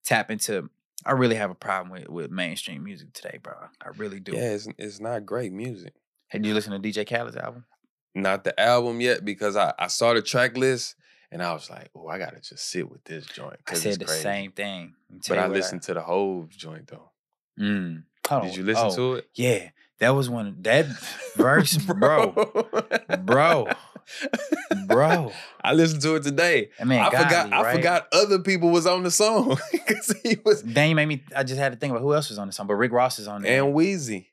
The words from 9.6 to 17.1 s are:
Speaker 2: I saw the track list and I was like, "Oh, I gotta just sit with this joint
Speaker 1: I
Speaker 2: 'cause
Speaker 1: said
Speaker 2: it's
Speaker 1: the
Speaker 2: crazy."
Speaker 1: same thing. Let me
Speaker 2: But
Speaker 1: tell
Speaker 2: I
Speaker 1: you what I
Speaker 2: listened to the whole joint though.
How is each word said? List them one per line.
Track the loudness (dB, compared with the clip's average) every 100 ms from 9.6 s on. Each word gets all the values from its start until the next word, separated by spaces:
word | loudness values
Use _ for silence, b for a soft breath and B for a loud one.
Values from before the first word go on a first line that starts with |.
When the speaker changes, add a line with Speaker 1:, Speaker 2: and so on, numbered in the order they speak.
| 0 0
Speaker 2:
I | -4
saw | 0 2
the | 2
track | 2 2 2 2
list | 0 0 -6 -12 b b b
and | -8
I | -6
was | -6 -10
like, | -20 -20
"Oh, | -18 -12
I | -8
gotta | -10 -12
just | -20 -14 -8
sit | -6 -8
with | -12
this | -16 -16
joint | -14 -16 -16 -14 -8
Speaker 1:
I |
Speaker 2:
'cause | -4
Speaker 1:
said | -4
Speaker 2:
it's | -4
Speaker 1:
the |
Speaker 2:
crazy." | -4 -4
Speaker 1:
same | -4 -6 -8
thing. | -10 -8 -10 -14 _ _
Let |
me | -14
Speaker 2:
But |
Speaker 1:
tell | -2 0
Speaker 2:
I |
Speaker 1:
you | 2
what |
I | 0
Speaker 2:
listened | -2 -6
to | -6
the | -6
whole | -2 0 0 -4 -10
joint | -16 -16 -16 -18
though. | -20 _